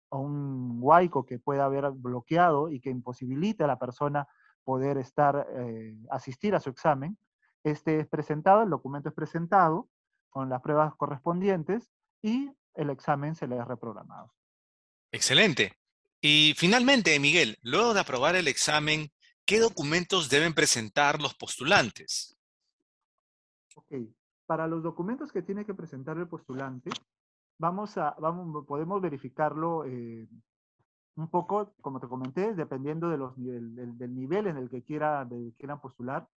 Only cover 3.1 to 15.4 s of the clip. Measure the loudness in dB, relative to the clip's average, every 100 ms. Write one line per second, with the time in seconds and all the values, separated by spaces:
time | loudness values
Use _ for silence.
3.1 | -8 -6 -2 -2 0 0 0 -4 -2 -2
4.1 | -2 -4 _ _ _ -4 -2 0 -2 -2
5.1 | 2 4 2 -2 -6 -8 -8 -12 -16 -8
6.1 | -8 -8 -4 0 0 -2 -2 0 0 -2
7.1 | -10 _ _ _ _ -4 -2 0 0 0
8.1 | -4 -4 2 6 6 6 0 -4 -6 -6
9.1 | -6 -6 -4 2 4 6 2 -4 _ _
10.1 | _ _ -8 -4 -4 2 2 2 0 -6
11.1 | -4 -4 0 0 0 -2 -4 -6 _ _
12.1 | _ -2 -2 -4 -10 _ -6 -4 -4 -2
13.1 | -2 -2 -6 -6 -6 -6 -8 -10 -12 -16
14.1 | -18 -20 _ _ _ _ _ _ _ _
15.1 | -2 2 6